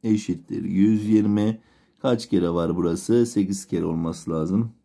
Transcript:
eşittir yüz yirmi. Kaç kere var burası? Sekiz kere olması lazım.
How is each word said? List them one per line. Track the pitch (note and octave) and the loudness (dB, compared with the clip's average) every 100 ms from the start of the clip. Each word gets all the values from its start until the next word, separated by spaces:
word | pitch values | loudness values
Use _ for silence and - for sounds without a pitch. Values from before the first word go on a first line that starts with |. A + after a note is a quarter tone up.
eşittir | A2+ G#2+ - - - - | 2 0 0 -8 -6 -8
yüz | F#2+ F#2+ G#2 G#2+ G#2 | -2 2 4 4 4
yirmi. | G#2+ G#2+ G#2 G#2+ A2 _ _ _ _ | 2 4 2 0 -4 _ _ _ _
Kaç | C3+ A#2+ - | -2 -2 0
kere | F#2+ F2 | 0 0
var | E2+ E2 | 0 0
burası? | F2 F2 F2 - A#2+ | 0 0 -2 0 2
Sekiz | A#2 G#2 G2 F#2+ - | 2 0 -2 -4 -6
kere | E2+ | -4
olması | E2+ E2 E2 D#2+ - | -2 -2 -4 -6 -6
lazım. | D#2+ D#2+ G2+ A#2 - | -4 0 -2 -2 -10